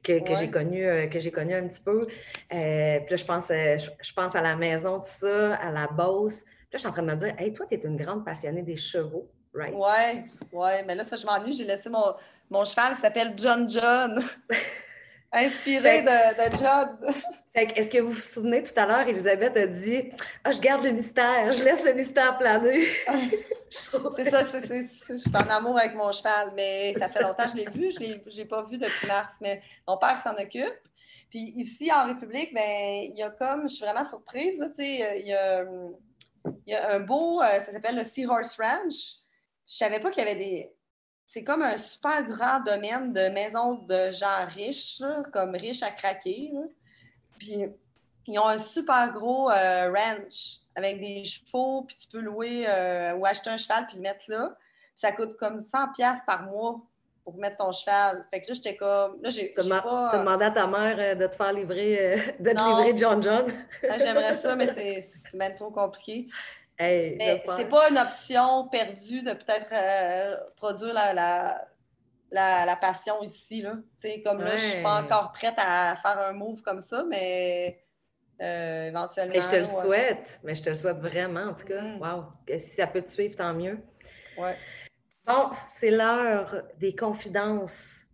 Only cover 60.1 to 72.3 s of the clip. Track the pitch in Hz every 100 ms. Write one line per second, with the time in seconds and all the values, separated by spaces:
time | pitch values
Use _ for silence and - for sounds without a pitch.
60.1 | 214 196 190 214 220 190 202 214 202 202
61.1 | 185 185 185 196 202 180 185 208 208 190
62.1 | 208 226 277 190 214 220 226 220 214 226
63.1 | 208 202 220 247 - - - 262 220 226
64.1 | 226 214 - 254 254 254 - 202 196 -
65.1 | - - 185 196 190 214 214 196 - -
66.1 | 220 247 - - - _ - 170 180 160
67.1 | 160 214 175 - 180 226 294 302 277 240
68.1 | - - 247 254 262 254 240 202 196 202
69.1 | 254 247 202 - 214 214 220 190 196 180
70.1 | 185 196 196 - _ 208 196 226 226 208
71.1 | 180 175 175 180 - - _ _ _ _
72.1 | _ _